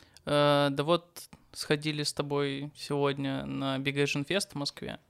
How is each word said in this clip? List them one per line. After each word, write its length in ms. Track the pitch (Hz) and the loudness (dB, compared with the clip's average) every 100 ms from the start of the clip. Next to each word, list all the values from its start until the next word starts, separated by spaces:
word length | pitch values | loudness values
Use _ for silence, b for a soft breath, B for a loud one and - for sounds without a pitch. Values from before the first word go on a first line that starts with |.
| b b - | b b 0
Э, 420 | 147 147 143 143 | 4 6 6 4
да 140 | 139 | 0
вот, 380 | 147 170 - - - - _ | 2 2 0 -18 -18 -20 _
сходили 520 | - - 151 151 147 | -8 0 0 0 -2
с 80 | 147 | -4
тобой 580 | - 143 143 143 139 147 - | -2 -2 0 -2 -4 -8 -10
сегодня 680 | - 143 143 139 139 135 139 | -4 0 2 0 -2 -4 -4
на 320 | 135 135 135 | -4 -2 -2
Big 180 | 139 139 | 0 2
Asian 280 | 143 147 | 2 2
Fest 260 | 143 185 196 | 0 -2 -2
в 20 | |
Москве, 460 | 143 143 - - - | -4 -6 -6 -10 -10